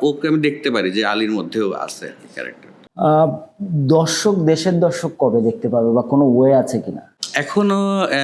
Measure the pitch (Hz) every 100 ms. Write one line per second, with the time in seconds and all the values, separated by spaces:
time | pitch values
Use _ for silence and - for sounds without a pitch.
0 | 147 143 160 156 147 143 - 117 92 101
1 | 104 104 107 107 85 110 98 - 76 -
2 | 78 - - - 62 - - - - -
3 | 156 156 156 139 - - 196 151 135 160
4 | 165 - 214 190 156 160 185 175 170 -
5 | 160 - 127 117 113 113 120 120 117 120
6 | 117 139 139 120 135 131 117 117 95 -
7 | - - - 135 143 202 202 196 196 196
8 | 180 139